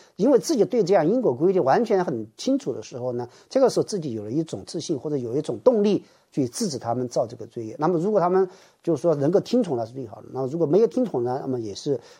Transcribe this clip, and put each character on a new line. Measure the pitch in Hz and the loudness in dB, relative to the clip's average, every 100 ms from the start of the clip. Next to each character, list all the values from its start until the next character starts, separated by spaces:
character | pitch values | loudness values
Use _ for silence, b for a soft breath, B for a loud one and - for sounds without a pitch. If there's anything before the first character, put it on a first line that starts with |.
| B B | B B
因 | 233 | 4
为 | 240 | 4
自 | - 269 | 4 2
己 | 220 | 2
对 | 247 | 2
这 | 170 | 4
样 | 190 156 | 4 4
因 | 254 | 2
果 | 202 | 2
规 | 123 175 | 2 2
律 | 185 | 2
完 | 131 170 | 4 2
全 | 233 196 175 | 4 0 0
很 | 120 107 - | -4 -8 -6
清 | - 269 | -2 -2
楚 | 160 | -2
的 | 110 | -8
时 | 107 135 | -8 -8
候 | 127 | -6
呢， | 120 120 B B | -6 -8 B B
这 | 262 | 2
个 | 247 | 2
时 | 170 | 2
候 | |
自 | 139 208 | -2 -4
己 | 151 | -6
有 | 110 | -6
了 | 104 | -4
一 | 143 | -4
种 | 160 104 - | -4 -8 -10
自 | 175 | -10
信 | - 139 | -6 -6
或 | 156 | -4
者 | 147 | -4
有 | 117 135 | -4 -4
一 | |
种 | 147 120 | -4 0
动 | 254 226 | 2 4
力 | 208 190 B B B | 2 0 B B B
去 | - 123 | -4 -2
制 | - 214 | -2 -6
止 | 127 | -6
他 | 117 | -4
们 | 120 123 | -4 -2
造 | 160 117 | -2 -4
这 | 117 | -6
个 | 110 | -12
罪 | 120 110 | -10 -10
业。 | 113 | -4
那 | 156 | 0
么 | 170 | 0
如 | 190 | 2
果 | 208 | 2
他 | 175 | 2
们 | 185 185 B B B | 2 0 B B B
就 | - 151 | -2 0
是 | |
说 | 175 147 | 2 2
能 | 139 | 2
够 | 185 | 2
听 | - 247 | 2 0
从 | 196 120 | 0 -2
了 | 113 | -6
是 | |
最 | 131 117 | -10 -14
好 | - | -16
的， | - | -12
那 | 127 | -6
么 | 131 | -4
如 | 165 | -2
果 | 156 | 2
没 | 180 | 4
有 | 226 | 4
听 | 254 | 2
从 | 233 131 | 0 0
呢， | 123 127 | -2 -4
那 | 135 | -4
么 | 123 | -6
也 | 110 | -6
是 | 95 147 135 B | -8 -4 -4 B